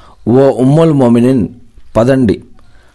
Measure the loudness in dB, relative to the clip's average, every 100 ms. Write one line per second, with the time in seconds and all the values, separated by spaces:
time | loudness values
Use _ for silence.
0 | -20 -10 -2 0 2 0 0 2 0 0
1 | 0 2 0 -2 -4 -10 -20 -20 -6 -2
2 | 0 0 -2 -4 -10 -20 -20 -20 _